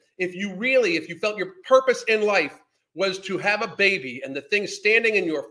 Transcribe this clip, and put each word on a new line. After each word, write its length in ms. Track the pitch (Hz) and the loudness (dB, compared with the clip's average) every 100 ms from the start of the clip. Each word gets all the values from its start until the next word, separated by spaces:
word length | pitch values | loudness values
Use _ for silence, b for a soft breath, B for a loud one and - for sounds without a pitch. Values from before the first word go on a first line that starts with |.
| b - | b -8
If 180 | 180 175 | -6 -6
you 200 | 202 180 | -8 -4
really, 420 | 247 262 202 160 | 0 2 2 0
if 100 | - | -4
you 100 | 165 | -6
felt 180 | 214 208 | -6 -4
your 160 | 185 - - | -8 -10 4
purpose 380 | 262 262 233 - | 4 6 0 0
in 140 | 220 | 0
life 360 | 208 190 147 - _ _ _ 156 | 2 2 0 -6 _ _ _ -4
was 240 | 190 190 | -2 -2
to 180 | 196 170 | -6 -4
have 240 | 196 208 | -2 -2
a 120 | 220 175 | -4 0
baby 440 | 196 160 131 123 135 | 2 2 -4 -6 -6
and 100 | 139 | -6
the 60 | |
thing 260 | - 208 190 | -4 -2 -2
standing 480 | - 208 226 226 208 | -2 2 2 2 0
in 80 | |
your 240 | 175 147 - | 0 -4 -4